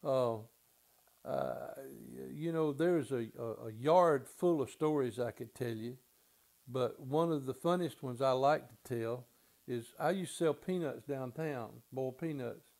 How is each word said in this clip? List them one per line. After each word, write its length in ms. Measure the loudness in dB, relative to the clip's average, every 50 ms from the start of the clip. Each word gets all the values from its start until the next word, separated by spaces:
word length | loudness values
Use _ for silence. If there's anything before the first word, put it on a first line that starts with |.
| 2
Uh, 320 | 2 2 4 4 2 0 -2 -6 -12 _ _ _ _ _ _ _ _ _ _ _ _ _ _ _
uh, 420 | -4 -2 -2 0 -2 -4 -6 -8 -10 -10 -12 -14 -14 -14 -16 -16 -14
y-, 220 | -12 -12 -12 -10 -8
you 180 | -6 -4 -2
know, 220 | 0 0 0 0 2
there's 380 | 2 4 4 4 4 2 0
a, 160 | -2 -2 -2 -4 -6 -8
a, 280 | -6 -6 -6 -6 -8 -10
a 40 |
yard 560 | -10 -2 2 6 8 8 8 8 6 4 0 -4
full 340 | -8 0 2 4 4 4
of 80 | 2 -2
stories 500 | -2 -2 0 2 2 2 2 0 0 -2
I 120 | -4 -4
could 240 | -4 -6 -12 -12 _
tell 140 | -6 -4 -4
you, 260 | -4 -4 -6 -8 -8 -10 _ _ _ _ _ _ _ _ _ _ _ _ _ -6
but 320 | -2 0 0 0 -2 -4
one 320 | -8 0 2 2 4 4
of 140 | 2 0 0
the 80 | -4 -6
funniest 500 | -2 2 2 2 2 0 -2 -4 -6 -8
ones 180 | -6 -2 2
I 100 | 4 4
like 360 | 4 6 6 6 4 4 0 -8
to 320 | -20 -20 _ -6 -4 -2
tell 260 | -2 -2 -4 -6 -8 _ _ _ _ _ _ _ _ -6
is 180 | -4 -4 -4 -8 -10 -2
I 140 | 0 0
used 200 | 0 0 -2 -6 -4
to 40 | 0
sell 160 | 2 2 2
peanuts 520 | 0 -2 -4 -2 -2 -2 -2 -4 -6 -6 -6
downtown, 600 | -6 -4 -4 -6 -6 -6 -6 -4 -4 -6 -8 -10 -12 -16 -20 _ -6
boiled 240 | -4 -4 -4 -4 -4
peanuts 540 | -6 -6 -4 -4 -6 -6 -8 -10 _ _ _ _